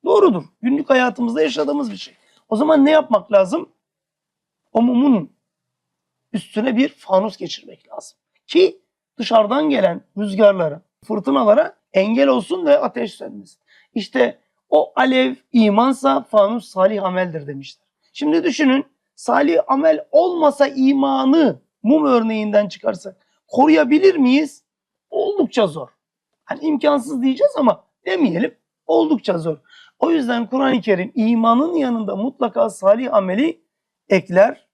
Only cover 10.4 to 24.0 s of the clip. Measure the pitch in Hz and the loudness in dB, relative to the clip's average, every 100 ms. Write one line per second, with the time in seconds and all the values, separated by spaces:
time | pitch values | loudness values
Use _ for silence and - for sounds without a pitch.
10.4 | 208 190 160 151 _ _ _ 214 226 277 | 2 4 -4 -6 _ _ _ -6 -2 0
11.4 | 226 226 339 _ _ 190 202 233 277 254 | 2 2 0 _ _ -2 0 2 2 0
12.4 | 185 370 320 285 - 240 226 - - 208 | -2 -4 0 0 0 -6 -10 -10 -18 -18
13.4 | 196 _ _ _ _ 233 190 262 233 - | -20 _ _ _ _ -10 -6 -2 -2 -2
14.4 | _ _ _ 302 - - 262 262 262 262 | _ _ _ 0 0 -2 0 2 0 -4
15.4 | _ 240 214 202 254 262 269 269 240 214 | _ 2 2 2 0 0 -2 -2 0 2
16.4 | 202 233 - 190 190 214 196 185 185 160 | 2 0 -8 -2 0 0 -4 -4 -4 -8
17.4 | 143 139 135 - _ _ _ - 294 320 | -12 -14 -16 -20 _ _ _ -6 -2 0
18.4 | 349 247 285 269 - _ _ _ - 247 | -2 0 0 0 -4 _ _ _ -2 0
19.4 | 294 330 - 269 320 311 - 294 359 349 | 2 0 0 0 2 0 0 0 2 2
20.4 | 302 285 285 277 262 277 277 269 262 311 | 0 2 0 2 2 2 0 0 2 4
21.4 | 277 143 _ _ 214 311 294 247 220 220 | 2 -2 _ _ 0 2 2 0 0 -4
22.4 | 214 208 208 - - 196 190 _ _ _ | 0 0 -2 -6 -8 -6 -12 _ _ _
23.4 | _ - 294 311 277 302 | _ 2 4 4 4 4